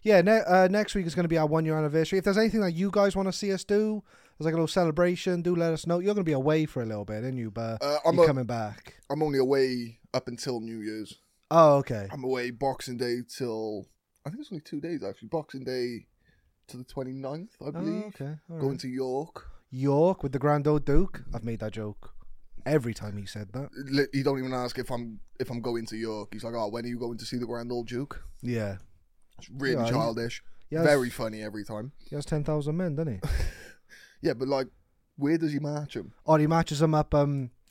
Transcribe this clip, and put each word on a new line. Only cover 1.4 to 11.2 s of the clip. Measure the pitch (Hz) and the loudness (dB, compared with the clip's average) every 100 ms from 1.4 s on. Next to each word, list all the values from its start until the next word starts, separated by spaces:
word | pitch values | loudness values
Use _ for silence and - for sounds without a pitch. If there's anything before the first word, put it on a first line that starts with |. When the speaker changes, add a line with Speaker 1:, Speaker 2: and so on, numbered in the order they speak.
Speaker 1:
one-year | 156 160 160 156 | 4 2 2 0
anniversary. | 151 156 160 190 | 2 2 2 2
If | |
there's | 202 196 | 2 4
anything | 220 220 | 4 2
that | 190 | 0
you | 165 196 | 0 0
guys | 202 202 | 4 4
wanna | 190 190 | 2 -2
see | 175 202 | -2 -2
us | 190 | -4
do, | - 208 214 214 _ - _ _ | 2 2 2 -2 _ -20 _ _
there's, | |
like, | 156 | -2
a | 165 | 0
little | 160 | 2
celebration, | 190 170 156 175 175 190 175 | 2 2 4 2 2 -2 0
do | 175 | 0
let | 175 165 | 2 2
us | 160 | 0
know. | 165 175 | 0 0
You're | 196 | 2
gonna | 208 | 0
be | 165 | 0
away | 139 135 156 | 2 4 2
for | 156 131 | 2 -2
a | |
little | 113 104 | -4 -6
bit, | 101 107 | -6 -6
aren't | 127 127 | -4 -6
you? | 113 | -6
But | 107 113 110 | -6 -6 -4
Speaker 2:
Uh, | 143 147 | -2 2
I'm | 165 | 4
Speaker 1:
you're | 170 | 8
Speaker 2:
a- | 165 | 8
Speaker 1:
coming | 131 | 6
back. | 120 117 107 104 - - _ | -2 -2 -4 -8 -20 -20 _
Speaker 2:
I'm | 143 | -2
only | 156 139 | 0 2
away | 131 139 131 123 117 113 _ | 4 4 4 0 -6 -14 _
up | 131 123 | -6 -6
until | 120 - 120 | -8 -6 -6
New | 113 113 | -6 -8
Year's. | 107 110 101 - | -8 -8 -12 -16